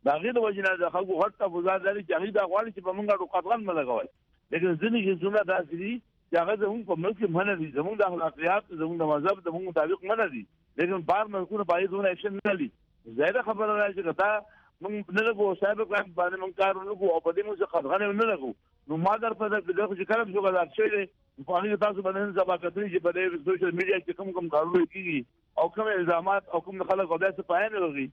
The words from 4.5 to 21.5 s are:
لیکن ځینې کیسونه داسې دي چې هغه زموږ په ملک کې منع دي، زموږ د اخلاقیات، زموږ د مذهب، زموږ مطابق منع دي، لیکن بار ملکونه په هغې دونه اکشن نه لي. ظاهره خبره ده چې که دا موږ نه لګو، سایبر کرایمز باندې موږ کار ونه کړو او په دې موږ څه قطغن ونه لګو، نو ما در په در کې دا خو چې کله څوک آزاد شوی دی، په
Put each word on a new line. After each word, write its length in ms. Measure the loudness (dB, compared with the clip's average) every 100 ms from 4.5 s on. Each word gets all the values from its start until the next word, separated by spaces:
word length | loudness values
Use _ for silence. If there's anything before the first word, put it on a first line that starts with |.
لیکن 180 | -2 0 0
ځینې 180 | 0 2 0
کیسونه 340 | 0 2 0 2
داسې 200 | 0 -2 -6
دي 120 | -6 -8 _ _ _
چې 80 | 0
هغه 120 | 2 0
زموږ 200 | 0 -2 -4
په 40 | -2 -2
ملک 120 | 0
کې 160 | 0 2
منع 160 | 0 0
دي، 100 | -2 -2
زموږ 160 | -2 0
د 40 | 0
اخلاقیات، 540 | 2 -2 0 2 2 0 -6
زموږ 160 | -4 -2
د 40 | 0
مذهب، 220 | 2 2 0 -2
زموږ 140 | -6 -2
مطابق 280 | 0 0 0 -2
منع 140 | 0 0 -4
دي، 80 | -12 _ _ -4
لیکن 320 | -2 -2 0
بار 160 | 0 0
ملکونه 300 | -4 -4 -4
په 100 | 0
هغې 140 | 2 2 0
دونه 120 | 0
اکشن 320 | 0 -6 -4 -2
نه 80 | 0
لي. 100 | -2 _ _ _ -12 0
ظاهره 240 | 2 2 -2
خبره 240 | 0 0 2
ده 140 | 0 0
چې 60 | -4
که 40 | 0
دا 80 | 0 0 -6 -20 _ _
موږ 120 | -6 -6 -2 0
نه 60 | 0
لګو، 180 | 2 2 2
سایبر 260 | 0 0 0
کرایمز 220 | -2 -2 -2
باندې 220 | -2 -2
موږ 100 | -8 2
کار 180 | 2 2
ونه 180 | -4 0
کړو 160 | 2
او 60 | 2 2
په 40 | 0
دې 60 | -2
موږ 100 | -2
څه 60 | 0
قطغن 300 | 0 0 0
ونه 240 | 2 2 0
لګو، 200 | 0 -4 -8 _ _ -6
نو 80 | 0
ما 100 | 2 2
در 120 | 0 -2
په 80 | -2
در 100 | -2
کې 80 | 0 0
دا 80 | 0
خو 100 | -2
چې 40 | 0
کله 160 | 0 0
څوک 120 | 0 2
آزاد 260 | 2 0 0
شوی 140 | 0
دی، 120 | 0 -4 _ _ -18
په 60 | -2